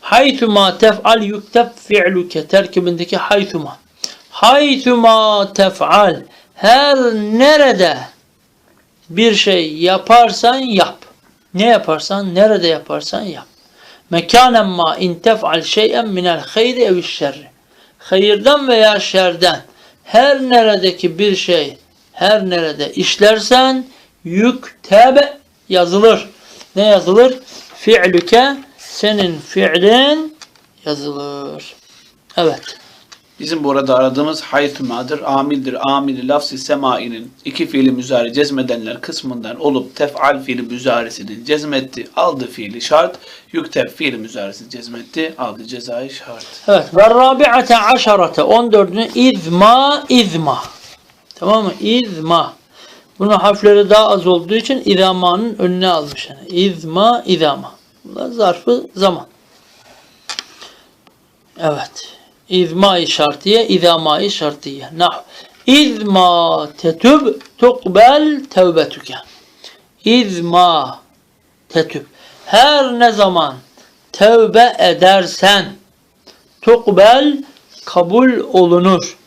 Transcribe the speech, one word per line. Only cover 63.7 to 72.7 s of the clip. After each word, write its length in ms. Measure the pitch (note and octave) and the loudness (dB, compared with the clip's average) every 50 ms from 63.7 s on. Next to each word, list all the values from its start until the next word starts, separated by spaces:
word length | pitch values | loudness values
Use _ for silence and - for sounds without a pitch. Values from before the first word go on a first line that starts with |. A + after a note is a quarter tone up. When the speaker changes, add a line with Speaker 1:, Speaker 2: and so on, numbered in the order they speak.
| G3 F3 E3+ F3 E3+ D#3+ D#3+ D#3 D3+ D#3+ G3+ G3+ | 0 2 4 2 2 2 0 -2 -2 -2 -2 -6
Speaker 1:
şartiye. 600 | G3+ - E3 D3 D3 C#3+ - D3 C#3 C#3 C3 - D#3+ | -6 -4 -6 -6 -6 -8 -14 -16 -14 -14 -16 -16 -4
Nah. 260 | D#3+ F3 E3+ - - - _ - - - - _ _ _ | -2 -2 -2 -2 -6 -16 _ -20 -20 -20 -20 _ _ _
İzma 1040 | - C4 D4 D4+ D4 A#3+ G#3+ G#3+ G#3 G3 F#3 F#3 F3+ F3 E3+ E3+ E3 E3 D#3+ D3+ D3 - - | 2 4 4 4 2 -2 -4 -4 0 2 2 4 4 2 2 0 0 -2 -2 -4 -8 -14 -6
tetüb 640 | - E3 D#3+ E3 - A#3+ D4 D#4 D4 A#3 - - - - _ _ | -4 -4 -4 2 4 4 4 4 2 0 -4 -6 -14 -20 _ _
tukbel 840 | A#3+ B3 B3 B3 - F#3 F3+ G3 A3 B3 C#4 D4 D4+ D4+ D4+ C4+ - - | 2 2 2 2 -6 0 4 6 6 6 6 4 0 0 -4 -6 -10 -6
tevbetüke. 640 | - F#3+ F#3 F3+ E3+ D#3+ D3+ - - - - - B2+ - - _ - _ _ _ _ _ - - _ _ _ _ _ _ _ | 0 0 2 2 2 0 -2 -2 -8 -18 -18 -18 -18 -18 -20 _ -20 _ _ _ _ _ -20 -20 _ _ _ _ _ _ _
İzma 960 | G#3+ A#3 B3 A#3+ G3+ F#3 E3+ E3+ E3+ E3+ F3+ F3+ F3 E3 D#3 C#3 B2 - - _ _ _ _ _ _ _ _ _ _ _ _ _ _ | 0 2 2 0 -2 -4 -6 -6 0 2 4 4 4 2 0 -4 -6 -10 -18 _ _ _ _ _ _ _ _ _ _ _ _ _ _
tetüb. 360 | - E3 D#3 D#3 - D3 - _ _ _ - - - _ - | -2 -2 -2 -2 -6 -14 -14 _ _ _ -20 -20 -20 _ -10
Her 520 | - - G#3+ B3+ D4 | 0 2 4 4 4